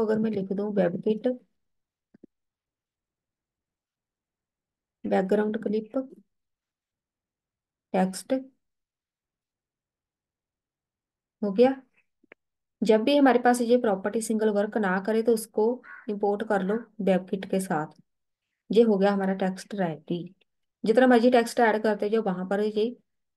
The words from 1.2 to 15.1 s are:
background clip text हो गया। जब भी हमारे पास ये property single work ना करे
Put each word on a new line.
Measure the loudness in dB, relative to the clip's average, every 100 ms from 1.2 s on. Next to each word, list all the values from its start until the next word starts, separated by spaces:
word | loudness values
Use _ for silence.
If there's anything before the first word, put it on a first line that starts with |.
| -2 -6 _ _ _ _ _ _ _ _ -20 _ _ _ _ _ _ _ _ _ _ _ _ _ _ _ _ _ _ _ _ _ _ _ _ _ _ _ -2
background | 0 2 0 0 -2
clip | -4 -4 -4 -6 -8 -12 _ _ _ _ _ _ _ _ _ _ _ _ _ _ _ _ _
text | -2 -2 -2 -6 -6 -6 _ _ _ _ _ _ _ _ _ _ _ _ _ _ _ _ _ _ _ _ _ _ _ _ _ _ _ _ -8
हो | -4
गया। | 2 2 2 -12 _ _ _ _ -20 _ _ _ -4
जब | 2 2
भी | 4 4
हमारे | 4 4
पास | 4 2
ये | 2 2
property | 2 -2 -2 -6
single | -4 -2 0
work | 0 -2 -2
ना | -2 -2
करे | -2